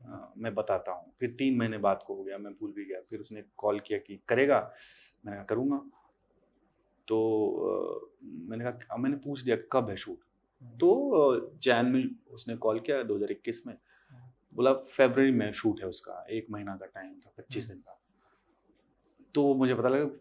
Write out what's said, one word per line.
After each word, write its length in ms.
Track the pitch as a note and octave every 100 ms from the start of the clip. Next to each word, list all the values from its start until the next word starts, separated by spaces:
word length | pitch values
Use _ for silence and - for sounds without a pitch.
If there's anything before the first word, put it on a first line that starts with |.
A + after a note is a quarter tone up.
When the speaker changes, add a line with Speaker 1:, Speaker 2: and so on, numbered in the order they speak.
Speaker 1:
अ, 320 | - G2+ G#2 G2+
मैं 160 | A2+
बताता 380 | G#2 G#2 F#2+ -
हूँ।" 200 | F2+ - _
फिर 100 | B2 A#2+
तीन 180 | C3+ B2
महीने 220 | A2+ G#2+
बाद 260 | G2 G2 -
को 80 |
हो 100 | G2
गया, 140 | F#2+ G2
मैं 140 | G#2
भूल 200 | G2 G#2
भी 120 | G2+
गया। 160 | F#2+ F#2
फिर 200 | - G#2+
उसने 240 | G#2 G#2+ G2+ -
कॉल 240 | G#2+ G#2
किया 180 | - G#2
कि 220 | - G2 -
"करेगा?" 440 | A#2+ C#3+ B2+ - - - - - _ G#2+
मैंने 100 | G2+
कहा, 80 |
"करूँगा।" 460 | G2 A2 C3+ C#3 C#3 - _ _ _ _ _ _ _ _ _ _ -
तो, 400 | A2 A2 A2 G#2 E2
अ, 600 | F#2 F#2+ F2 F2 - _
मैंने 420 | - D#2 E2+ A2+
कहा, 140 | B2 A#2+ -
अब 100 | A#2
मैंने 160 | C3 C#3+
पूछ 280 | C#3+ C#3+
लिया, 120 | B2+ A2 -
"कब 180 | C3 A2+
है 60 | F#2+
शूट?" 220 | - F2+ _ _ _ _
Speaker 2:
हम्म। 160 | B2 A#2
Speaker 1:
तो, 320 | E3+ A#3+ C#4+
अ, 480 | G3 C#3+ B2 - -
जैन 240 | B2+ A#2+ B2
में 240 | C3 B2+ - _
उसने 260 | - - A2+
कॉल 240 | A2 A2
किया, 220 | A#2 C#3
दो 140 | A#2 G2+
हज़ार 140 | G#2
इक्कीस 360 | G2+ - A2+ -
में। 80 |
Speaker 2:
हम्म। 560 | G#2 _ _ _ - - _ _
Speaker 1:
बोला, 180 | - B2+
"फरवरी 580 | C3+ - - C3 A#2+ C3+
में 220 | A#2+ G#2+
शूट 280 | G#2 A2 G2+
है 80 | F#2+
उसका, 380 | F2 - F2+ -
एक 160 | A2 G#2+
महीना 260 | G#2 G2+ F#2+
का 100 | F#2+
टाइम 340 | F#2+ F#2+ F#2+
था, 120 | G#2 -
पच्चीस 260 | - A#2
Speaker 2:
हम्म। 100 | A2+
Speaker 1:
दिन 80 | F#2
का।" 180 | - - _ _ _ _ _ _ _ _ _ _ _ _ -
तो 200 | D3+ C#3+
मुझे 200 | C3+ C3
पता 140 | A#2 A#2+
लगा 220 | C3+ C#3+ -